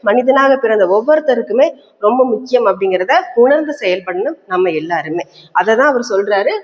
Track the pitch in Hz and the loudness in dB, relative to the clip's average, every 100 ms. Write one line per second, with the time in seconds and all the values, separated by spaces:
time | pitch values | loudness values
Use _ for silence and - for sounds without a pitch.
0 | 214 233 254 277 277 269 240 214 180 202 | -2 0 2 2 2 2 2 2 2 2
1 | 240 311 302 240 - 214 311 - _ _ | 2 0 2 -2 -2 0 0 -2 _ _
2 | 208 254 254 214 - 247 208 190 190 185 | 0 2 0 -2 -2 0 0 0 -2 -2
3 | 185 320 370 - 240 294 302 285 202 185 | 0 0 0 2 2 2 -2 -4 -4 -4
4 | 185 180 247 330 - 185 185 156 160 170 | -4 -4 -4 -6 -6 -2 -2 -2 -4 -6
5 | 151 165 - - - - 185 220 294 254 | -4 -8 -10 -16 -6 -2 2 2 2 0
6 | 240 196 196 202 220 415 | -2 -2 0 0 0 -4